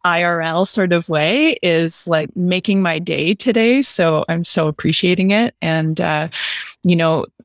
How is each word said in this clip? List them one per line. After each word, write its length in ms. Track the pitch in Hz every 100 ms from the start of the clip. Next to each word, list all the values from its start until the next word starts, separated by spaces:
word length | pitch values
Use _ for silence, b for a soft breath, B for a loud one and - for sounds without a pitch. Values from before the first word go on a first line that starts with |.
I 200 | 180 170
R 180 | 175 170
L 240 | 165 165 190
sort 260 | - 185
of 160 | 175 165
way 500 | 156 156 247 311 269
is, 460 | 175 165 165 - -
like, 280 | 160 151 -
making 460 | 180 185 180 196
my 160 | 180 160
day 380 | 170 147 156 208
today. 480 | 254 226 226 262
So 420 | 262 - 165 156 -
I'm 160 | 170
so 240 | 170 - 156
appreciating 640 | 147 151 160 180 180 190
it. 220 | 202 233 -
And, 400 | 165 160 160 156
uh, 280 | 165 151 160 B B B B B
you 120 | 180 175
know, 320 | 165 160 - _